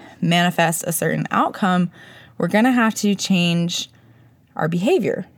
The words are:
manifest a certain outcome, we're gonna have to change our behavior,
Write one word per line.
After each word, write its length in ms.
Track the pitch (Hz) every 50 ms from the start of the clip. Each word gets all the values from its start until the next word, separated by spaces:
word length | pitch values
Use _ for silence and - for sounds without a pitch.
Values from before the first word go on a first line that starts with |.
| - - - -
manifest 640 | - 165 170 175 175 180 175 - 165 165 165 - -
a 60 | - 165
certain 340 | - 165 160 151 156 - -
outcome, 600 | - 233 285 - - - 214 185 180 180 180 170 - - - - - - - - - -
we're 100 | 170 175
gonna 240 | 196 208 233 262 254
have 220 | 247 226 220 214
to 200 | - - 208 202
change 760 | 190 - - 196 175 175 170 170 170 170 170 175 - - - - - _ - - _ - _ _ _ _ _ _
our 120 | - 160 160
behavior, 580 | 165 175 185 269 381 339 190 139 - - 185 - _